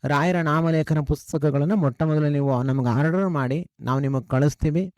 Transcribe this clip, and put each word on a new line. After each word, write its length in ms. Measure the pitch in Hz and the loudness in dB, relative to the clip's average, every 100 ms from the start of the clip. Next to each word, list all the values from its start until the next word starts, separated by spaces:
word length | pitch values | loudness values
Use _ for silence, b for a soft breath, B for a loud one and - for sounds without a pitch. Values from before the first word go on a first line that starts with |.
ರಾಯರ 320 | 139 143 165 180 | -2 0 0 0
ನಾಮಲೇಖನ 640 | 160 151 165 160 151 156 | 0 0 2 0 0 -2
ಪುಸ್ತಕಗಳನ್ನ 720 | 139 147 - 156 147 139 147 | 0 -4 -4 -2 0 0 0
ಮೊಟ್ಟ 300 | 214 143 120 | 2 0 0
ಮೊದಲು 260 | 160 156 151 | 0 2 2
ನೀವು 340 | 143 139 127 | 0 0 0
ನಮಗೆ 260 | 131 131 123 | 0 0 2
ಆರ್ಡರ್ 400 | 117 151 175 190 | 2 2 0 0
ಮಾಡಿ, 380 | 160 127 143 175 _ | -2 -2 -4 -6 _
ನಾವು 200 | 120 131 | -4 -2
ನಿಮಗೆ 280 | 139 135 - | 0 -2 -2
ಕಳಿಸ್ತೀವಿ. 640 | 131 143 - 160 151 185 | 2 2 2 -2 -2 -4